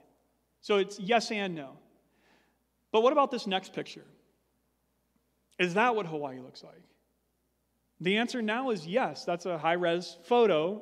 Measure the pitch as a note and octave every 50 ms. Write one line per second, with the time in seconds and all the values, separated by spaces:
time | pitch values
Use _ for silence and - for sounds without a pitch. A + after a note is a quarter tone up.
0 | _ _ _ _ _ _ _ _ _ _ _ _ - - G#3 G3 F#3+ F#3+ - -
1 | F#3+ F#3 A#3+ A3+ G#3+ - A#3 G#3 G3 F#3+ E3+ D#3 C#3 C3 C3+ - - _ _ _
2 | _ _ _ _ _ _ _ _ _ _ _ _ _ _ _ _ _ _ - A3
3 | A3+ B3+ D4+ D4 C#4 - C4+ A3+ - G#3 F#3 F#3+ F#3+ - - D#3+ C#3+ - - -
4 | - - - _ _ _ _ _ _ _ _ _ _ _ _ _ _ _ _ _
5 | _ _ _ _ _ _ _ _ _ _ _ - F3+ F3+ E3+ G#3 A#3 B3+ A#3 G#3+
6 | G3 E3 D#3+ D3+ C#3+ C3+ C3 B2+ B2+ C3 C3 - - - - - - _ _ _
7 | _ _ _ _ _ _ _ _ _ _ _ _ _ _ _ _ _ _ _ -
8 | D#3+ F#3 G3 A3 A#3+ A#3+ - B3+ A3 G#3+ G#3+ A#3+ C4+ C4 A3 F3+ D3+ E3+ F#3 B3+
9 | B3+ E3 C#3+ - - - F3 E3+ - F#3+ F3 D#3 D3 E3 E3+ F3 F3 E3+ E3+ F3
10 | F3 - - - - - A#3+ A#3+ A#3 G#3 E3+ D3+ D#3 F3+ G#3 G#3